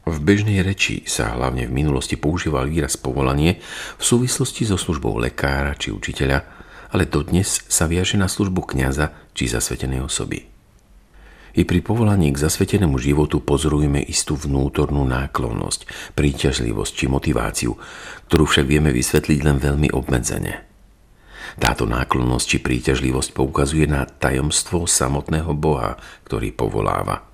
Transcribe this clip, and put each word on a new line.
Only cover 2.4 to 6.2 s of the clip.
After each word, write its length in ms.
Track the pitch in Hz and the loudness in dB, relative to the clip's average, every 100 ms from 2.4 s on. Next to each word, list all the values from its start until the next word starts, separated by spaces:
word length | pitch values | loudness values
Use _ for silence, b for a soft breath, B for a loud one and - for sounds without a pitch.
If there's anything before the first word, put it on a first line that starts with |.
| - 73 | 0 -2
výraz 320 | 65 80 71 - | 0 -2 -2 -4
povolanie 640 | 67 64 65 69 78 - B B B B | -4 0 0 4 2 0 B B B B
v 20 | |
súvislosti 640 | - 120 127 - 131 - | 2 2 2 0 -2 -2
so 160 | 113 92 | 0 0
službou 400 | - 78 58 52 | 0 -2 -2 -2
lekára 560 | 62 - 69 69 69 71 | -2 -2 -2 0 -2 -2
či 160 | - | -6
učiteľa, 480 | 50 - - | -6 -8 -2